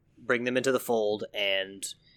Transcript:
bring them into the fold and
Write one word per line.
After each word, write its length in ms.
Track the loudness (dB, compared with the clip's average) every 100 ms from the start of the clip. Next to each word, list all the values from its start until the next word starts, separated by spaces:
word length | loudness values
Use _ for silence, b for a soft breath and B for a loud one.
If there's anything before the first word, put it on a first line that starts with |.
| _ -12
bring 260 | -2 0
them 140 | 2 2
into 140 | 2
the 80 | 2
fold 440 | 2 2 2 0 -4
and 540 | -2 2 2 -2 -8 -12 -12 _